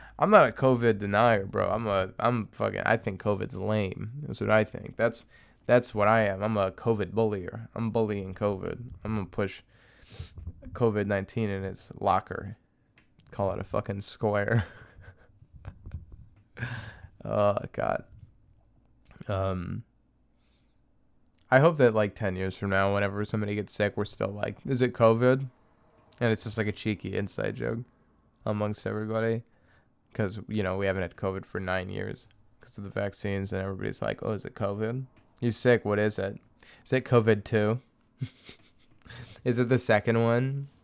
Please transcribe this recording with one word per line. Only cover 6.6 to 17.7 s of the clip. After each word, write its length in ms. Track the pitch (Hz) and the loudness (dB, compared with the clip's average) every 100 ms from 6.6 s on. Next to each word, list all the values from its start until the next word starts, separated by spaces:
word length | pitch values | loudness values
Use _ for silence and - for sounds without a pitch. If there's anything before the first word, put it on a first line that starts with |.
| 95 | 0
covid 400 | - 117 107 90 | 0 -2 0 -2
bullier. 560 | 107 110 101 90 110 113 | 0 0 -2 -8 -12 -10
I'm 160 | - 113 | -6 -2
bullying 440 | 117 107 101 95 | 0 -2 -2 -6
covid. 440 | 92 104 95 87 98 120 - | -2 -2 -2 -6 -8 -12 -12
I'm 100 | 107 107 | -6 -4
gonna 100 | 90 | -4
push 360 | - 98 - - _ - _ - - - - - - - | -4 -4 -6 -20 _ -20 _ -20 -16 -16 -14 -16 -16 -16
covid 340 | - 117 104 101 | 0 0 2 0
nineteen 440 | 98 98 117 107 | -2 -2 -4 -4
in 140 | 98 | -4
its 280 | 95 95 - - | -6 -10 -16 -2
locker. 560 | 98 92 - - 101 107 _ _ _ _ _ _ - | 2 2 0 -10 -10 -14 _ _ _ _ _ _ -14
Call 220 | - 98 | -4 -2
it 80 | 98 | -2
a 40 | |
fucking 360 | - 107 110 98 | -4 -4 -4 -6
square. 640 | - - 107 101 101 117 - | -8 -4 0 0 2 0 0
<laughs> 40 | - - - - - - _ - - - - - - - - - - _ - 120 107 - - - - | -10 -20 -20 -20 -20 -20 _ -20 -18 -18 -16 -16 -16 -16 -20 -20 -20 _ -12 -10 -10 -12 -18 -20 -16
Oh, 320 | 104 107 104 101 - | -6 0 2 0 -4